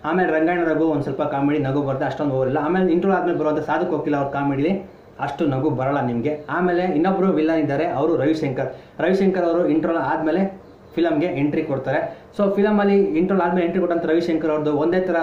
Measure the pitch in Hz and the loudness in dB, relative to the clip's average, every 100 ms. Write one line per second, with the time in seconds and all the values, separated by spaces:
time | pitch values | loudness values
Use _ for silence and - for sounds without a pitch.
0 | 151 180 170 156 165 175 160 151 160 147 | -2 0 2 2 2 0 0 2 2 0
1 | 135 131 147 139 143 147 135 143 135 131 | -2 -4 -2 0 0 0 0 -2 -2 -2
2 | 139 - 147 131 131 147 151 185 185 175 | -4 -2 -2 0 0 0 0 2 2 2
3 | 196 180 180 151 151 151 147 160 180 151 | 2 2 0 0 0 -2 -2 -2 -2 -2
4 | 151 143 139 143 143 139 160 196 - - | -2 -2 -2 -2 -2 0 -2 -2 -6 -20
5 | - - 135 - 156 131 151 127 135 143 | -20 -8 -8 -2 -2 0 -2 0 -2 0
6 | 123 120 135 151 - 160 180 175 185 147 | -2 -2 -2 -4 -4 -2 0 0 0 2
7 | 185 190 190 151 156 165 143 139 170 139 | 2 2 2 2 2 2 0 0 -2 0
8 | 160 156 143 156 143 127 131 - - - | 0 2 2 0 -2 -4 -6 -8 -16 -4
9 | 165 190 190 185 170 170 156 156 165 165 | 0 2 2 2 0 2 2 2 0 0
10 | 139 160 156 170 196 - - - - - | -2 -2 0 0 -2 -4 -18 -20 -10 -2
11 | 170 151 175 139 147 160 151 135 135 147 | 0 2 0 0 0 0 -2 -4 -2 -2
12 | 165 - - - 196 202 208 208 202 196 | -4 -8 -10 -2 0 2 2 2 4 4
13 | 156 156 185 190 175 180 170 185 175 170 | 4 2 2 2 2 0 0 0 0 0
14 | 160 165 165 160 156 151 147 143 160 185 | 0 0 0 0 0 0 0 0 2 2
15 | 185 165 | 0 0